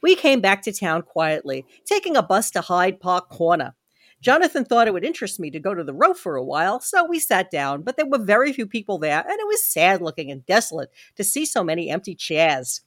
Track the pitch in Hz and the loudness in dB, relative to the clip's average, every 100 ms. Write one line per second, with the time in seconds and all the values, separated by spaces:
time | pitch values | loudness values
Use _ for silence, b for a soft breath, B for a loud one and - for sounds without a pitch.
0 | 349 359 320 269 190 196 208 202 185 160 | 4 4 4 4 4 0 -2 -4 -2 -2
1 | 170 - 160 156 143 135 135 b - 403 | -4 -2 0 0 -4 -8 -8 b -2 -2
2 | 392 294 165 190 233 - 170 180 185 190 | 2 0 4 2 2 -4 -2 0 0 0
3 | 180 180 185 - 165 170 131 - _ b | -2 -2 -2 -2 2 2 0 -10 _ b
4 | b b - 285 349 302 262 233 226 185 | b b 2 4 4 0 0 4 4 2
5 | 220 330 202 - 160 156 151 190 147 139 | -4 -6 -8 -8 -10 -8 -6 -6 -8 2
6 | 320 359 - 139 131 143 175 226 - 381 | 2 2 -6 -8 -4 -2 0 -2 -2 0
7 | 339 339 - 196 185 156 139 143 180 262 | 0 0 0 0 0 -4 -4 -4 -6 -4
8 | 302 269 202 208 277 269 214 233 208 190 | 0 0 2 4 4 0 -6 -6 -4 -4
9 | 151 151 - 415 427 427 - - 170 190 | 0 -2 -2 -6 -2 -2 -2 2 4 4
10 | 170 151 143 135 127 190 233 160 135 b | -2 -8 -10 -12 0 0 0 -8 -12 b
11 | b _ 202 277 302 247 175 160 165 160 | b _ -4 -4 -2 -2 -2 -2 -2 -6
12 | 202 180 - 156 160 139 127 - | -6 -12 -4 2 2 2 -4 -10